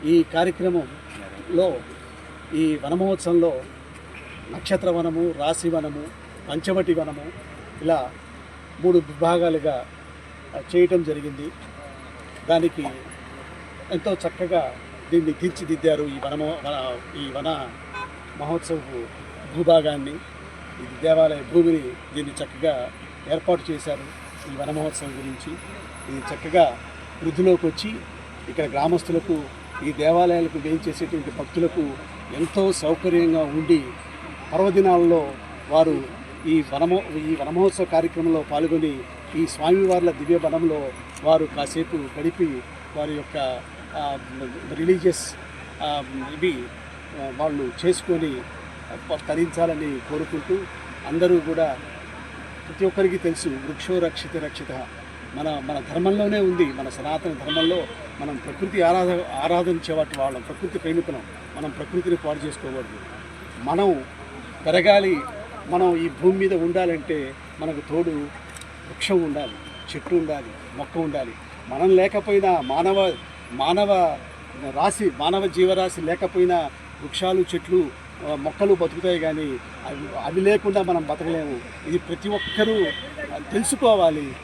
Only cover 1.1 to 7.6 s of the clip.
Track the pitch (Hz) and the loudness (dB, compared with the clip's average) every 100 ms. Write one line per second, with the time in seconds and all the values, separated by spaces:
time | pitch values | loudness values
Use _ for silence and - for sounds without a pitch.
1.1 | - 95 95 - - 185 - - - - | -14 -14 -14 -2 2 2 0 -8 -16 -16
2.1 | - - - - 160 160 151 143 175 190 | -18 -18 -16 -6 0 2 0 0 2 2
3.1 | 185 175 170 165 131 135 - - - - | 2 4 4 4 2 -8 -16 -18 -18 -16
4.1 | - - - - - - 185 185 170 165 | -16 -16 -16 -12 -10 -2 0 2 2 2
5.1 | 160 170 147 143 165 170 165 151 147 156 | 2 0 0 0 0 0 0 -2 -8 -10
6.1 | - - - - 156 175 190 185 165 151 | -14 -18 -16 -6 -4 0 2 4 2 0
7.1 | 143 151 - - - | -6 -12 -14 -16 -16